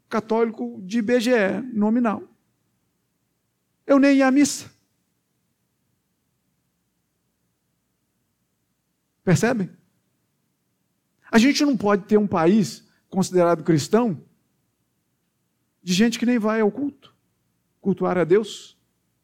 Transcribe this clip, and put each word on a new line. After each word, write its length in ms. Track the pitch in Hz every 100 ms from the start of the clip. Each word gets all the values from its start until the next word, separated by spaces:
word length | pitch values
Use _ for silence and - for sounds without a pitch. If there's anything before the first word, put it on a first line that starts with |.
| _
católico 720 | 226 214 220 233 220 247 233
de 160 | 185 233
I 20 |
B 180 | 214 247
G 120 | 226
E, 300 | 247 196 196 254
nominal. 500 | 220 208 233 233 196 - _ _ _ _ _ _ _ _ _ _ _ _ _ _ _ -
Eu 100 | 277
nem 200 | 277 269
ia 100 | 262
à 40 |
missa. 420 | 262 285 - - _ _ _ _ _ _ _ _ _ _ _ _ _ _ _ _ _ _ _ _ _ _ _ _ _ _ _ _ _ _ _ _ _ _ _ _ _ _ _ _ _ _ _ _ _
Percebem? 480 | - 170 226 247 175 - _ _ _ _ _ _ _ _ _ _ _ _ _ _ _
A 80 | 233
gente 260 | 247 285 294
não 100 | 240
pode 300 | 202 208 208
ter 120 | 208
um 100 | 208
país 600 | 190 165 220 185 - _ _ _
considerado 540 | 185 180 180 170 170
cristão 600 | 151 160 - 214 240 147 - _ _ _ _ _ _ _ _ _ _ _ _ _ _ _
de 100 | 175
gente 280 | 180 233 233
que 80 | 233
nem 100 | 247
vai 240 | 208 220
ao 100 | 208
culto, 420 | 214 285 - - _ _ _ _ _ _ _
cultuar 380 | - 180 180 180
a 40 |
Deus, 540 | 165 196 214 - - _ _ _ _ _